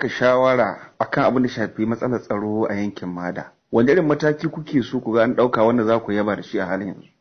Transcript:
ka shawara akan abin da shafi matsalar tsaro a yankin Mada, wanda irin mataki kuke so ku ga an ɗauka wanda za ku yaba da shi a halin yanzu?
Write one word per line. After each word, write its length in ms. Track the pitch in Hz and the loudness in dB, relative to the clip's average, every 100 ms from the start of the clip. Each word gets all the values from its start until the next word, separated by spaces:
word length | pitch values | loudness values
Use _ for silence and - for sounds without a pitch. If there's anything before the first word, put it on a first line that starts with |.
ka 80 | 123 | -2
shawara 840 | - 123 127 131 127 104 87 - - | 0 2 4 4 4 0 -2 -12 -6
akan 240 | - - 113 | -4 2 2
abin 180 | 123 | 2
da 60 | 123 | 0
shafi 360 | 123 104 - 110 | -2 -6 -4 -4
matsalar 360 | 117 127 117 | -2 -2 -4
tsaro 440 | - 104 107 107 110 | -4 -4 -2 -2 -2
a 40 | 101 | -2
yankin 340 | 101 95 90 | -4 -6 -10
Mada, 420 | 87 87 87 - _ - | -8 -8 -8 -12 _ -4
wanda 200 | 117 123 | 2 4
irin 120 | 180 156 | 4 2
mataki 420 | 147 151 151 160 | 2 0 -2 -4
kuke 360 | 165 151 143 | -8 -2 -2
so 160 | 110 127 | 0 -4
ku 140 | 120 | -2
ga 100 | 113 | 2
an 100 | 113 113 | 2 2
ɗauka 300 | 123 120 110 | 2 4 4
wanda 180 | 120 | 4
za 160 | 110 113 | 2 2
ku 120 | 113 | 0
yaba 240 | 104 104 95 | -2 0 -2
da 60 | |
shi 160 | 87 107 | -4 -6
a 60 | 92 | -4
halin 220 | 95 98 | -4 -6
yanzu? 140 | 82 - _ | -10 -18 _